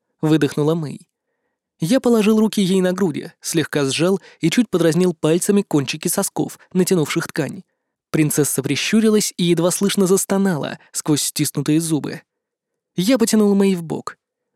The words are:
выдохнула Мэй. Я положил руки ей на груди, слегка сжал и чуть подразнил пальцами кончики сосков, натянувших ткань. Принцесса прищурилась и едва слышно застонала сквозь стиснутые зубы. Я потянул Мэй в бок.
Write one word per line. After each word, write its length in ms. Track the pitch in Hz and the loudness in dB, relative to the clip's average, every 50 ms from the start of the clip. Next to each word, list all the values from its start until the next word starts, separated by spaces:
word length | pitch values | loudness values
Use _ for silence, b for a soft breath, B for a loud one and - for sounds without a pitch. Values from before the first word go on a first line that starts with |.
| _ _ _ _ | _ _ _ _
выдохнула 540 | - 156 156 156 147 135 - - 147 151 160 | -2 0 2 2 0 0 -2 -2 -2 0 -2
Мэй. 360 | 170 160 135 - - - _ _ _ _ _ _ _ _ _ _ _ _ _ _ - | -2 -4 -8 -12 -14 -18 _ _ _ _ _ _ _ _ _ _ _ _ _ _ -6
Я 180 | - 156 233 269 | -2 0 0 2
положил 400 | - 247 233 226 202 208 220 220 | 2 2 2 4 4 4 4 4
руки 220 | 220 214 - - | 2 2 0 0
ей 220 | 196 170 190 190 180 | 0 2 2 2 0
на 100 | 180 180 | 0 0
груди, 400 | 185 202 175 - - - - - _ | 0 -2 -2 -2 -4 -10 -14 -16 _
слегка 460 | - - - 160 147 - - 156 143 | -10 -4 -2 -2 -2 -2 -2 -2 -2
сжал 340 | 135 127 117 156 180 196 190 b b b b | -2 -2 0 0 0 0 -2 b b b b
и 100 | b 170 | b 0
чуть 180 | - - 240 - | 2 0 0 2
подразнил 460 | - 180 165 165 151 170 185 180 170 | 2 0 2 2 2 2 2 0 0
пальцами 480 | - - 151 160 180 - - 202 202 196 | 0 0 0 0 2 2 2 2 2 0
кончики 460 | - - 151 139 - - 156 - 180 | 0 0 0 0 -2 -4 -6 -4 -4
сосков, 500 | - - 196 - - - 151 - - - b b b | -2 -2 -4 -4 -4 -6 -6 -6 -8 -14 b b b
натянувших 540 | 185 180 - 190 175 151 - - 165 151 - | 0 0 2 2 0 0 -2 -2 -4 -6 -6
ткань. 340 | - - 143 127 117 95 - _ _ _ _ _ _ _ _ _ | -6 -6 -6 -6 -8 -14 -18 _ _ _ _ _ _ _ _ _
Принцесса 520 | - 156 156 147 - - 147 135 - - 127 | -2 0 0 0 2 0 0 0 -2 -4 -4
прищурилась 680 | 135 143 - - - - 226 220 220 214 214 196 - - - | -2 -4 -4 -2 0 2 2 4 4 2 2 0 -2 -2 -2
и 60 | 180 | 0
едва 260 | 170 175 160 165 180 | 2 2 2 2 0
слышно 360 | 175 - 202 196 - - 196 | 0 0 -2 0 2 2 2
застонала 720 | 170 190 185 - - 202 196 196 196 180 143 - - - - b b b | 2 2 2 0 0 0 0 0 0 -2 -2 -6 -8 -10 -12 b b b
сквозь 300 | - - - 151 135 - | -6 -2 0 0 0 -2
стиснутые 580 | - - - 151 139 - 151 139 - 151 160 | -4 -4 -4 -4 -4 -4 -4 -2 0 0 0
зубы. 400 | 165 160 160 143 131 - - - - _ _ _ _ _ _ _ _ _ _ _ _ _ _ | 0 0 -2 -4 -4 -6 -12 -14 -16 _ _ _ _ _ _ _ _ _ _ _ _ _ _
Я 200 | - 180 202 269 | -4 0 2 2
потянул 380 | 240 226 214 - 214 208 202 202 | 2 2 2 2 2 4 4 4
Мэй 200 | 202 202 196 190 | 2 2 2 0
в 60 | 175 170 | -2 -4
бок. 360 | 156 - - - - - _ _ _ _ _ _ _ _ | -8 -10 -10 -10 -12 -16 _ _ _ _ _ _ _ _